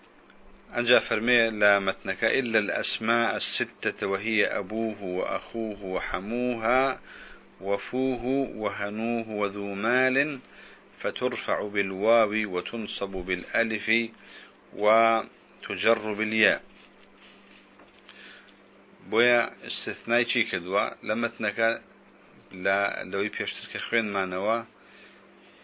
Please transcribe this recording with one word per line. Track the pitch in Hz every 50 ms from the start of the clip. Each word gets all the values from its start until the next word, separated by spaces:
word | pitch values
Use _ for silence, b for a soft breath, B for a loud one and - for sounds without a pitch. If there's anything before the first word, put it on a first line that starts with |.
| B B - - - - - - - - - - - - - 123
أنجا | 120 117 123 113
فرمي | - - 113 110 110 120 123 120 113 113
لا | 110 107 104 104 101 101
متنك | 98 98 95 - - 101 95 - 113
إلا | 113 - 131 127 117 110 110
الأسماء | 101 95 78 - 107 - - - 110 110 117 120 117 107 104
الستة، | 101 - - - - 123 113 - - - 107 98 - 104 98
وهي | 98 98 104 113 110 107 101
أبوه | - 107 104 98 92 107 113 113 110 107 98 101
وأخوه | 92 90 90 - - 98 87 - - - 117 113 110 104 98 101
وحموها | 92 92 90 - - - 92 98 104 117 123 123 123 120 113 113 113 123 131 135 139 - - B B B B B B B B B B - -
وفوه | 92 98 101 98 - - - 131 131 131 127 117 117 127 135 139 139 - -
وهنوه | 107 107 101 101 104 104 104 104 110 113 117 120 117 113 110
وذو | 110 104 101 98 98 104 101 101 98
مال، | 98 104 113 123 127 131 131 127 135 143 156 143 127 - B B B B B B B B B - -
فترفع | - 104 - - 123 127 117 107 - - 98 78 101 104
بالواو | 101 101 98 95 95 95 101 110 117 117 110 104 107 110 107 101 92
وتنصب | 90 90 - - 117 110 101 - - 101 95
بالألف | 98 92 87 92 92 90 87 - - 113 117 113 110 107 104 113 113 117 117 113 - B B B B B B B B B - - -
وتجر | - 104 104 110 113 117 113 113 113 - - - - - - - - - - 98 92 101 110 117 110 107 107 104
بالياء. | 101 107 110 107 110 107 98 82 - - - - - - - - - - - - - - - - - - - - - - - - - - - - - - B B B B B B B B B B B - - - - - - - - - 92
بويا | 104 110 120 123 120 120 117 - - - - 117
استثناء | - - - 113 101 - - 117 117 120 120
چی | 117 - 127 104
کردوا؟ | - - 92 85 90 95 101 110 123 - - 113 104
لە | 107 117
مەتنەکە | 117 117 - - 113 104 98 117 113 113 - - - - - - - - - - - - - - - -
لا | - 92 90 98 98 101 101 101 - - 98 92
لەوەی | 95 98 101 107 - -
پێشتر | 107 95 - - - -
کە | - 101 - -
خوێنمانەوە | 117 117 113 104 101 98 95 92 92 92 98 107 113 117 110 - - B B B B B B B B B B B B B B B B B